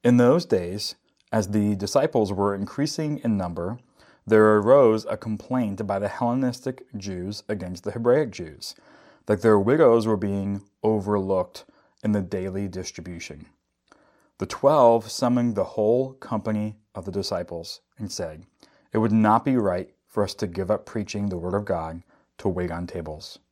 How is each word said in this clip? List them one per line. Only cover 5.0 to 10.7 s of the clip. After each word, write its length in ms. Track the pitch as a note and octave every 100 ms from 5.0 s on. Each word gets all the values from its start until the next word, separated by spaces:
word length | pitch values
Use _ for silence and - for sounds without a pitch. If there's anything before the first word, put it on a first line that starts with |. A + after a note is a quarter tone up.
| -
a 80 | G#2+
complaint 720 | A2+ G#2 - B2+ A2 G2 G#2
by 100 | G2
the 120 | G2
Hellenistic 760 | - A#2+ B2+ B2+ B2 C3+ B2+ - G#2
Jews 460 | G2 F2+ F#2 G#2 -
against 340 | G#2 F2+ F2+
the 80 | G#2
Hebraic 380 | A#2 A#2+ C3 C3+
Jews, 460 | F#2+ E2 C#2 - - _ - _ _ -
that 160 | G#2
their 160 | A2+ G#2
widows 480 | G2+ D3+ C#3 A#2 A2
were 100 | G#2
being 460 | G2+ G2 G2 G2+ -